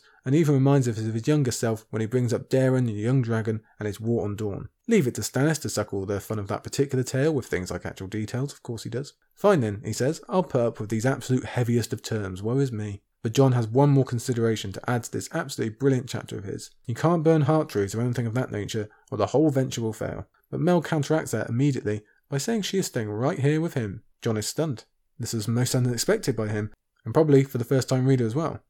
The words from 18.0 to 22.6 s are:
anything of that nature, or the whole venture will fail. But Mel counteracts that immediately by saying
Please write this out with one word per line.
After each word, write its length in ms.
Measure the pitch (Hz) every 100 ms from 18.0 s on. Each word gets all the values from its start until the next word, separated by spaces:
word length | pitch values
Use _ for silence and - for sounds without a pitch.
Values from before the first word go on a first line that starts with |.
anything 260 | 123 120 113
of 80 |
that 160 | 123 131
nature, 380 | 104 98 110 101 _ -
or 80 | 104
the 100 | 98
whole 220 | 131 156
venture 320 | 131 131 120
will 100 | 110
fail. 360 | 110 - - - _ -
But 80 | 131
Mel 240 | 160 175
counteracts 480 | - 156 139 156 123
that 180 | 110 -
immediately 540 | 120 143 127 104 107 - _ -
by 80 | 139
saying 240 | 233 226